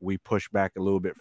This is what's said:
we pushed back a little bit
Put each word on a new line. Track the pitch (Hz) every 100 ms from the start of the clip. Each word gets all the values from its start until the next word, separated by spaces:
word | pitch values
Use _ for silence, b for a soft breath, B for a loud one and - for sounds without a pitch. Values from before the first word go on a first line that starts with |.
we | 92 95
pushed | - 104 -
back | 104 95 -
a |
little | 95 98
bit | 90 -